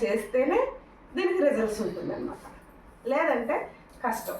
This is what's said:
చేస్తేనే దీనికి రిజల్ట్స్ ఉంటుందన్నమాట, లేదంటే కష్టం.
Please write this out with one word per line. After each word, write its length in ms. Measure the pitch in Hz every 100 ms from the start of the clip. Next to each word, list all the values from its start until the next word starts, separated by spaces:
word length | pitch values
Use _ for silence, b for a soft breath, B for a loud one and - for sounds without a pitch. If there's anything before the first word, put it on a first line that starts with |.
చేస్తేనే 560 | 208 220 - 254 285 415 523 - - - - 262
దీనికి 240 | 370 359 285
రిజల్ట్స్ 320 | 220 220 208 185
ఉంటుందన్నమాట, 580 | 175 139 - - - - - - - - - 233
లేదంటే 440 | 285 311 247 233 349 - - - -
కష్టం. 340 | - - -